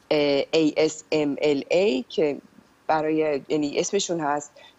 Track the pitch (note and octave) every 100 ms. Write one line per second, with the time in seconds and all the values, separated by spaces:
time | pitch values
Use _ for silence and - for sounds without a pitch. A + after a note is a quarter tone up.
0 | - D3+ D3 C#3 - D#3+ D3+ - D#3 -
1 | - D#3 D3 C3+ D3+ C#3 - E3+ G3+ B3+
2 | - - D3+ - - - _ _ - D#3
3 | D#3 D#3 D#3 C#3+ - D#3 D3 - F3 G3+
4 | - E3+ C#3+ D3 - - -